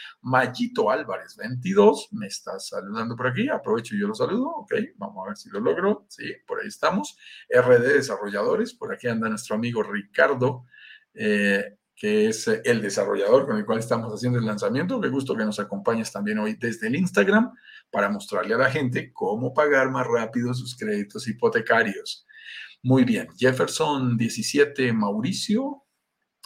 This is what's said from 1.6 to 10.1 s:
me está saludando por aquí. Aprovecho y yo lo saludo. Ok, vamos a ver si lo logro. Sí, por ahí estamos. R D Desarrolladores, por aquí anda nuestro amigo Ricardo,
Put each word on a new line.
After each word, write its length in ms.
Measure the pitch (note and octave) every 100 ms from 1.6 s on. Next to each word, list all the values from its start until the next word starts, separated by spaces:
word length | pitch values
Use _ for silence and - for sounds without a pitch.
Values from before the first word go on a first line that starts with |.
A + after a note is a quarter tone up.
| F3 G3 G3+ C4+ -
me 160 | - G2
está 320 | - - F#2+
saludando 560 | - F#2+ G2 G#2+ A#2 A#2
por 100 | B2+
aquí. 220 | B2+ C4+
Aprovecho 480 | - - A2 - G#2
y 40 |
yo 60 | G2+
lo 80 |
saludo. 340 | G#3+ - G3+ C#4
Ok, 260 | E4 - - B3 -
vamos 280 | - G2
a 60 | F#2+
ver 80 | -
si 120 | -
lo 80 | G2
logro. 480 | B2 - F#3+ G#3 -
Sí, 160 | - - - -
por 140 | -
ahí 80 | G#3+
estamos. 480 | - D#3+ F3+ - - - - -
R 320 | B2 B2 B2
D 140 | B2
Desarrolladores, 800 | C#3+ A#2+ G2+ G#2 G2+ A2 - -
por 200 | - -
aquí 140 | G2 B2
anda 200 | A2+ A2+
nuestro 280 | G#2+ - A2
amigo 260 | A#2+ A#2
Ricardo, 840 | G#2 G#2 -